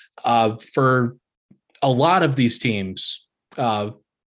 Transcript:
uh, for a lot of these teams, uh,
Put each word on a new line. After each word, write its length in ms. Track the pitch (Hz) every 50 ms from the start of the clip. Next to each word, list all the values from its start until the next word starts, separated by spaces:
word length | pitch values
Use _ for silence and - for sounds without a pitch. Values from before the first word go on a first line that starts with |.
| - _ _ - -
uh, 320 | 117 117 113 113 107 107 - - - -
for 420 | 139 135 131 127 127 120 120 - _ _ _ _ _ _ _ _ _ _ _ - - -
a 80 | 135
lot 320 | 127 123 147 170 185 185 170
of 120 | 151 131
these 220 | 135 120 117 -
teams, 680 | - - 120 107 101 95 95 92 - - - - - _ _ _ _ _ _ -
uh, 360 | 135 127 117 107 104 104 107 104 - _ _ _ _ _